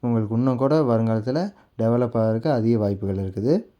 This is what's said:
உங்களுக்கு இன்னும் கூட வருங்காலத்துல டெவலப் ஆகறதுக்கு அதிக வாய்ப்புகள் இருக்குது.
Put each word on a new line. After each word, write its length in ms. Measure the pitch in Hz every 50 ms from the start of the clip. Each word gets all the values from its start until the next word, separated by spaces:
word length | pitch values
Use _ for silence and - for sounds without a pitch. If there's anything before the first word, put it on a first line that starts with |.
| -
உங்களுக்கு 320 | 123 117 113 107 104 113
இன்னும் 220 | 113 127 131 127 117
கூட 240 | 131 135 147 160
வருங்காலத்துல 600 | 156 123 117 113 113 113 113 110 104 127 131 156 180 202 - _ _ _ _ -
டெவலப் 400 | 113 113 117 120 123 117 117 117
ஆகறதுக்கு 300 | 110 110 110 113 117 165
அதிக 300 | 143 120 107 113 117 113
வாய்ப்புகள் 440 | 107 101 101 98 107 98 98 95
இருக்குது. 340 | 98 95 95 95 101 123 156 214 226 - _